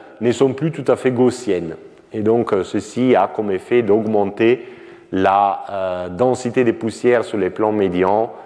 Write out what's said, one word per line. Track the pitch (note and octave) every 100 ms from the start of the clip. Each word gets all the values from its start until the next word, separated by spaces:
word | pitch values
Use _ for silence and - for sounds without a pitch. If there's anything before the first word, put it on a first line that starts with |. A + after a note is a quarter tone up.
| - -
ne | A#2+
sont | A2+ C3+
plus | A#2+ D#3+
tout | D#3 C3
à | B2+
fait | C3
gaussiennes. | A#2+ B2 - G#2 F2+ E2 - - - _
Et | A2
donc, | G#2+ A#2+ A2
euh, | G2+
ceci | F2+ G#2 - A#2 B2+ G2+
a | G2+
comme | - G#2
effet | F#2+ - B2
d'augmenter | G#2+ A2 G#2+ G#2 G2 - A#2 B2 - - - - -
la, | F#2+ F#2+ G2 G2+ F2+ -
euh, | G2 F#2+ F2+ F2+
densité | F2+ B2+ B2 A#2+ B2
des | A#2+
poussières | A#2 A2+ - B2 A#2+
sur | A2 G#2+
les | F#2
plans | G2 A2
médians | G#2+ F#2+ F2+ F#2 G#2+ A#2+ -